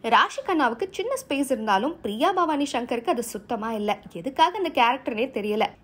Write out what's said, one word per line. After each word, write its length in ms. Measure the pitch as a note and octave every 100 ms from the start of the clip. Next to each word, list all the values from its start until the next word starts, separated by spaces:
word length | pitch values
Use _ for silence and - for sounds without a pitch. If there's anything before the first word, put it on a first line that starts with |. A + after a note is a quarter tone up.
| A#3
ராஷி 300 | A3+ F4 - C5+
கண்ணாவுக்கு 380 | E4 B3 A#3 F#4+ -
சின்ன 180 | G#4+ C5+
ஸ்பேஸ் 320 | - C#4 C#4 A#3+
இருந்தாலும் 400 | A3 G3 C4 E4+
பிரியா 260 | G#3 G#3+ E4 F#4
பவானி 300 | E4 D4 C#4+
சங்கருக்கு 400 | B3 A#3+ A#3 A#3 B3+
அது 100 | A#3
சுத்தமா 400 | G#3 - A#3 A3 A3
இல்ல. 160 | G#3 - - F3
எதுக்காக 400 | G#3 C4+ E4 G#4
அந்த 100 | E4 -
கேரக்டர்னே 500 | A#3 C4 - A3 C4 A3
தெரியல. 300 | G#3 G#3+ G#3+ -